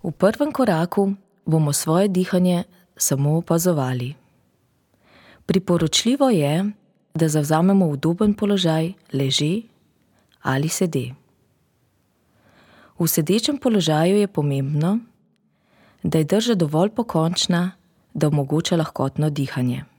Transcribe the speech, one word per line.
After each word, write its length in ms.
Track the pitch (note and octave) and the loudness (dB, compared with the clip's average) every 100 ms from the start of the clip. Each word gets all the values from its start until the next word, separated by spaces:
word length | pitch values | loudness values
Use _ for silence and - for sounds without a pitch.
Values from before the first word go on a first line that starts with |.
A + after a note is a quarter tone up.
| F3+ | -8
V 40 | |
prvem 400 | - F#3+ A3 D4 | 0 0 2 -4
koraku 600 | - A#3+ D#3+ F3 - G3 G3 _ _ - | 0 0 2 0 0 -2 -2 _ _ -2
bomo 280 | D#3+ D3+ | 0 2
svoje 340 | C#3+ - E3 G#3 | -2 0 2 2
dihanje 560 | F3+ F#3 F#3 F3+ F3 - _ _ _ | 0 0 2 2 0 -4 _ _ _
samo 420 | - C3+ C#3+ D#3+ | -2 0 0 0
opazovali. 760 | - E3+ F3+ D#3+ B2+ B2+ B2 D3+ _ _ _ _ _ _ _ _ _ _ - - - | 0 0 2 0 -2 -4 -6 -10 _ _ _ _ _ _ _ _ _ _ -20 -20 -2
Priporočljivo 840 | F#3 F#3 E3+ D#3+ - A3+ C4+ C4+ | -2 0 0 0 0 0 2 2
je, 420 | G3+ C#3+ D#3 G3+ G#3 _ _ _ | 2 2 0 -2 -6 _ _ _
da 140 | D#3+ D#3+ | -2 0
zavzamemo 580 | D3+ D3 D#3 F3+ G3 F3 | 0 2 2 4 4 2
udoben 480 | C#3+ D#3+ E3+ G#3+ | 0 -2 0 0
položaj 600 | G#3 G#3 G3+ F3 D#3+ D#3+ F#3+ _ | 0 0 0 0 0 -2 -8 _
leže 480 | C3+ C#3 C3+ D3+ G3 A3+ _ _ _ _ _ _ _ | -4 -2 0 -2 -2 -6 _ _ _ _ _ _ _
ali 280 | - C3+ D#3 | -4 -2 -2
sede. 420 | - F3+ C#3+ B2 C3 _ _ _ _ _ _ _ _ _ _ _ _ _ _ _ - - _ | -2 -2 -2 -6 -14 _ _ _ _ _ _ _ _ _ _ _ _ _ _ _ -20 -20 _
V 80 | E3 | -2
sedečem 500 | - D#3 G#3 - C#4+ | 0 2 0 0 -2
položaju 600 | B3+ G#3+ D#3+ D3+ E3+ G#3 | 0 0 2 2 4 2
je 100 | G3+ | 0
pomembno, 720 | G3+ D3 C#3 C3+ D3 E3 A3 A#3 _ _ _ _ _ _ _ _ _ | -2 -2 -2 -2 -2 0 -2 -4 _ _ _ _ _ _ _ _ _
da 140 | E3+ D#3+ | -2 -2
je 60 | |
drža 320 | D3+ G3 A3+ G#3+ | 0 0 0 0
dovolj 340 | D#3 D#3 G3 | 0 0 0
pokončna, 840 | G#3+ A#3+ E3 E3 F3+ - F3 F3+ - _ _ _ | -2 -4 0 0 -2 -2 -2 -2 -8 _ _ _
da 140 | D3+ D3+ | -2 0
omogoča 480 | D3 C#3 D3+ E3 F3 | 0 0 -2 0 -2
lahkotno 540 | D#3 - C3+ - D3+ | -2 -4 -4 -2 -2
dihanje. 540 | D3 C3+ - B2+ A#2+ - | -2 -4 -2 -2 -4 -10